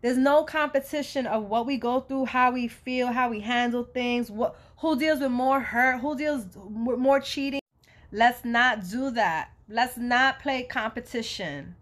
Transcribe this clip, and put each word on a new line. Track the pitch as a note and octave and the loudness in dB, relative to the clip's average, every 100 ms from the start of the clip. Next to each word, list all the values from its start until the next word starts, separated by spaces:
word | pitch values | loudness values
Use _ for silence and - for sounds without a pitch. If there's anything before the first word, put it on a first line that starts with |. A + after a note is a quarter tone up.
There's | A#3+ B3 | 2 4
no | C4 D4 | 6 6
competition | D#4 D#4 D4 C#4+ C#4 D4+ C#4+ C#4+ A#3+ | 4 0 0 0 -2 -4 -4 -4 -2
of | A3 | -2
what | G#3 A3 | 0 -2
we | A#3 C4+ | 0 -2
go | A#3 B3+ | 0 -2
through, | C4+ C4+ | -2 -4
how | B3+ B3+ B3+ | -2 2 2
we | B3 A#3+ | 2 -4
feel, | - - B3+ B3 | -8 -6 -2 0
how | A#3 B3 | 0 0
we | A3 | -2
handle | G#3 A#3+ A#3+ A#3+ | -2 0 0 -2
things, | A#3+ B3+ B3 A#3+ A#3 | -4 -4 -2 0 -2
what, | G#3 B3 - - - | -2 -4 -4 -20 -4
who | D#4+ D4+ | 0 2
deals | D#4 D4+ | 2 2
with | C4+ | 0
more | B3 B3+ C4+ | 0 2 2
hurt, | A#3 A#3 B3+ B3+ | 0 2 2 2
who | C4 C#4+ | -4 -4
deals | D4+ C#4+ F#3+ - | -2 -2 -6 -14
with | G3 G#3+ A#3 A#3+ | -12 -6 -2 2
more | C4 C#4 | 4 2
cheating. | C4+ - C#4 C4+ - _ _ _ - | 2 -4 -4 -6 -10 _ _ _ -12
Let's | G3+ A#3 A#3+ | 4 4 4
not | A#3+ A#3 B3 A3 F3+ | -2 2 2 2 -4
do | A3+ C4+ | -4 -4
that. | A#3+ G3+ D#3+ - - - | 2 2 0 -6 -14 -8
Let's | A3 B3 A#3+ | -2 -2 -2
not | A#3+ B3 C4+ C4 | 0 4 4 2
play | C#4+ C4 | -2 -4
competition | B3 C4 A3 A#3 A#3+ A3+ A3 - F3+ C#3+ C#3 F3 | -2 -4 -4 -6 -8 -8 -6 -8 -8 -8 -12 -18